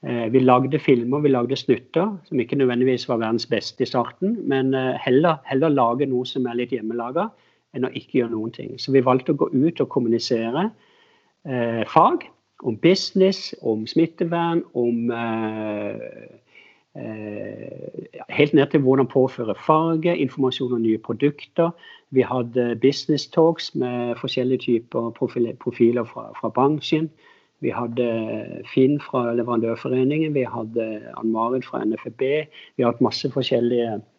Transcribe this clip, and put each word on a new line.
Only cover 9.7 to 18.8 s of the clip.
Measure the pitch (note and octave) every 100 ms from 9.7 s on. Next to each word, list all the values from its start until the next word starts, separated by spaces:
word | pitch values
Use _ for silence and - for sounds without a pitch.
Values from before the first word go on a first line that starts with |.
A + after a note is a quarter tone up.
| E3+
og | C3
kommunisere, | C3+ A#2 A#2 - A#2 A2+ C3+ G#3 - _ _ _ _ _ _
eh, | - B2+ A#2 A2+
fag, | G#2+ D#3+ G3 F4 - _ _ _
om | - A2
business, | D#3+ F#3+ - G3 F#3 F#3+ - -
om | - A2
smittevern, | A2 - E3 - E3+ E3+ E3+ E3+ -
om, | - A#2+ A#2 A#2
eh, | A#2 A#2 A2+ A2 A2 G#2+ G#2 G#2 A1 A1+ - - - _ - _ _ _ D3
eh, | A2+ G#2+ G#2+ G#2 G#2 - - G1+ - - - - -
helt | - D3
ned | D#3+ D#3
til | D#3